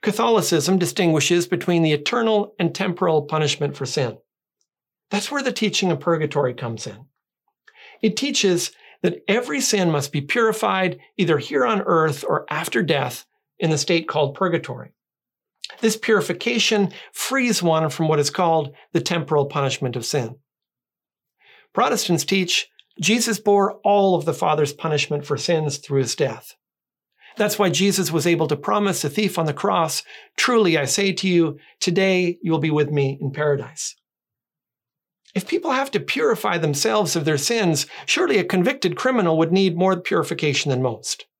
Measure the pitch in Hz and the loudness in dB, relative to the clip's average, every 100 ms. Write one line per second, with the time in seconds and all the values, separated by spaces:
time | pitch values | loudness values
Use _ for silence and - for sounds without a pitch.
0 | - 202 233 226 - 165 139 190 170 - | -2 0 2 2 2 0 2 2 0 0
1 | 175 156 - 175 175 170 - 170 160 147 | 2 2 2 2 0 -4 0 2 2 2
2 | 147 240 226 214 208 - 170 - 190 170 | 0 -2 2 0 -2 -2 -2 0 -4 0
3 | 180 156 139 156 151 - 143 139 131 - | 2 0 0 -2 -2 -2 -4 -6 -6 -2
4 | 123 104 _ _ _ _ _ _ _ _ | -4 -6 _ _ _ _ _ _ _ _
5 | _ 202 202 285 262 247 214 - 190 147 | _ -6 -4 -4 -4 -2 -2 0 0 0
6 | 170 165 151 147 131 120 120 110 123 104 | 0 0 0 0 -2 -2 -8 -8 -12 -14
7 | - _ _ _ _ _ _ - - - | -20 _ _ _ _ _ _ -20 -20 -2
8 | 220 214 285 - 202 180 - _ - _ | -2 0 -2 0 2 2 -2 _ -20 _
9 | 180 175 - 214 247 285 - 208 175 151 | -4 -4 -2 -2 0 -4 0 2 2 0
10 | 139 147 139 247 226 214 208 190 185 - | -2 -6 -2 0 0 0 0 0 -2 -4
11 | - - 175 151 - 143 226 208 - 160 | -14 -2 0 0 0 0 2 0 2 2
12 | 160 143 - 151 - 156 160 180 160 147 | 2 -2 -2 -4 -2 -6 -2 -2 0 0
13 | 127 - - _ _ _ 165 156 - 170 | 0 -8 -16 _ _ _ 0 0 0 0
14 | 160 - 143 143 185 165 - 127 - _ | 0 -2 -2 0 -2 -2 -4 -12 -14 _
15 | _ _ _ _ _ _ - - 220 214 | _ _ _ _ _ _ -18 -2 0 0
16 | - 208 - 175 233 240 - 214 190 - | 0 0 2 -4 -2 0 2 2 0 -2
17 | - - - 269 247 214 175 160 160 143 | -18 -10 -2 0 0 2 2 2 0 0
18 | 160 156 147 - 175 160 139 - - 165 | 0 2 0 0 2 2 -2 -12 -4 -4
19 | - 175 147 151 139 143 139 - 131 120 | -2 -4 0 0 0 -2 -2 -2 -4 -4
20 | 113 147 113 - _ _ _ _ _ _ | -4 -4 -4 -10 _ _ _ _ _ _
21 | _ _ _ _ _ - _ - 254 247 | _ _ _ _ _ -20 _ 0 0 0
22 | - 165 - 196 175 - - _ _ - | 0 0 2 0 0 -2 -4 _ _ -6
23 | 160 233 226 208 - 202 196 - 202 202 | 0 0 0 -2 2 4 2 0 2 4
24 | 196 175 151 147 156 151 143 - 160 151 | 4 2 0 -2 0 0 0 -2 -4 -2
25 | - 147 143 135 - 165 151 139 - 139 | -2 -4 -4 -4 0 0 0 -6 -2 0
26 | 120 - 135 107 - - _ _ _ _ | 0 -2 -4 -4 -16 -20 _ _ _ _
27 | _ _ - - 208 - 190 147 196 190 | _ _ -20 -2 -2 2 2 4 2 2
28 | 156 160 156 165 156 147 - 208 202 180 | 0 0 2 2 0 -2 -2 0 0 0
29 | 143 143 202 185 156 139 202 185 160 - | -2 -2 -2 0 -2 0 0 2 0 -4
30 | - - - - - 240 190 160 135 - | -10 -20 -16 -2 2 4 4 2 0 0
31 | 196 185 190 175 165 143 - _ - 175 | 0 0 2 4 2 -2 -14 _ 0 2
32 | 190 185 180 175 175 160 156 151 147 147 | 2 2 0 -2 -2 0 2 2 2 2
33 | 135 135 139 135 151 139 - - - - | 0 -2 -6 -2 0 0 -4 -10 -12 -12
34 | _ _ _ _ _ _ _ _ _ _ | _ _ _ _ _ _ _ _ _ _
35 | _ _ _ - - 349 339 262 269 202 | _ _ _ -8 -2 -4 0 -2 -2 -4
36 | 139 269 - 226 208 170 156 143 220 214 | -4 -2 0 0 0 0 0 0 0 2
37 | 190 170 151 147 - 233 185 151 - - | 0 0 0 0 0 0 2 0 -2 -10
38 | - - 370 214 - 185 180 277 185 175 | -2 0 2 2 2 2 2 0 -2 0
39 | 254 247 180 160 165 185 190 165 190 180 | 0 2 2 2 4 4 2 2 2 2
40 | 185 180 147 160 151 131 147 127 131 110 | 0 -2 -2 -2 -2 -2 0 0 0 -4
41 | - - - | -8 -10 -12